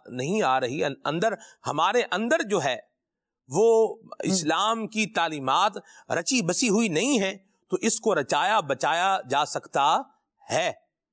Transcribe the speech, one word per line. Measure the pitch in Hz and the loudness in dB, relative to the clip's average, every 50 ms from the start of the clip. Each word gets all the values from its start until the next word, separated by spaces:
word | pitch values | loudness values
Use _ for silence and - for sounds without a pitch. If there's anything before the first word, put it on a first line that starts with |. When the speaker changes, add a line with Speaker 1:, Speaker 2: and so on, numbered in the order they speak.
| - | -6
Speaker 1:
نہیں | - 123 127 131 151 196 220 190 | -12 -8 -6 -4 -2 0 0 2
آ | 135 131 131 | 2 2 2
رہی، | 127 120 131 165 180 | 0 -2 -2 -2 -2
ان-، | 147 135 - - | -4 -4 -4 -6
اندر، | 139 147 175 202 226 202 - - - - _ - | -4 -2 0 0 -2 -2 -4 -10 -16 -20 _ -8
ہمارے | 131 139 147 165 190 214 247 226 - | -6 -2 0 0 2 2 0 0 0
اندر | 170 190 220 240 320 339 311 202 | -2 -4 -2 0 0 -2 -2 -2
جو | 208 175 135 | -2 -2 0
ہے | 139 120 110 - _ _ _ _ _ _ _ _ _ _ _ _ - | 0 -2 -4 -8 _ _ _ _ _ _ _ _ _ _ _ _ -6
وہ | 127 175 220 226 226 220 226 208 208 - - | 0 2 4 6 6 6 4 2 0 -6 -16
Speaker 2:
ہم۔ | - - - - | -18 -12 -8 -4
Speaker 1:
اسلام | - 190 185 160 151 160 170 196 220 226 226 220 | -2 -2 0 0 0 0 0 2 0 0 -2 -4
کی | 175 - 214 220 | -6 -4 -4 -4
تعلیمات | 151 - 180 170 165 156 147 135 131 135 165 190 214 190 208 - - - - - - | -2 0 -2 -2 -2 -2 -4 -2 0 2 2 2 2 0 -4 -14 -18 -20 -14 -8 -4
رچی | - 160 175 - 262 247 185 | -4 -2 -2 0 0 0 0
بسی | 160 180 - 262 233 | 0 0 0 2 2
ہوئی | 190 220 233 214 | 2 2 2 2
نہیں | 156 156 202 277 294 214 | 0 0 0 2 2 2
ہے، | 196 190 190 196 _ _ _ _ _ - | 0 -2 -4 -8 _ _ _ _ _ -6
تو | 190 | -4
اس | 175 - 226 226 - | -2 0 0 -2 0
کو | - 220 190 | 0 0 0
رچایا | 156 139 - 170 147 165 190 220 214 | 0 0 0 0 0 2 2 2 0
بچایا | 165 139 139 120 - 147 160 170 180 196 190 185 - 127 | 0 0 -2 -2 0 0 0 2 2 0 0 0 -2 -2
جا | 135 139 151 | 0 0 0
سکتا | - - 147 - - - 151 139 147 170 220 269 - _ _ _ _ _ _ _ - | 0 -4 -8 -8 -4 0 2 2 4 4 2 0 -4 _ _ _ _ _ _ _ -4
ہے۔ | 113 147 175 165 - - _ _ _ _ _ _ | -2 0 0 0 -4 -6 _ _ _ _ _ _